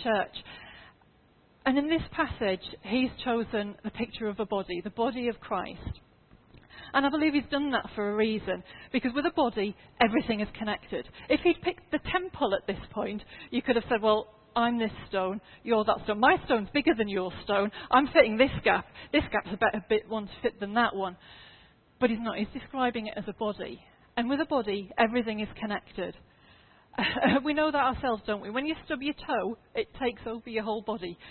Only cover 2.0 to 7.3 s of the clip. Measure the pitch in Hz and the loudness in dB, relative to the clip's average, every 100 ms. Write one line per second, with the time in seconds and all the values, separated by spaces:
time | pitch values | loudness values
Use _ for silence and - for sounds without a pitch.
2 | - - 285 - 208 185 - - 196 247 | -2 -4 -4 0 -2 -2 -6 -14 -4 0
3 | 254 - 254 233 214 214 202 - 214 - | 0 -2 -2 -2 -2 -4 -4 -8 -10 -6
4 | 233 - 214 196 202 196 185 180 202 233 | -8 -4 -6 -4 -2 -2 -2 -6 -6 -2
5 | 240 247 240 214 - 196 - - - - | -2 0 -4 -4 -6 -4 -4 -10 -10 -12
6 | - _ _ - _ - - - - 269 | -16 _ _ -20 _ -20 -20 -20 -2 0
7 | 277 302 311 | 2 2 2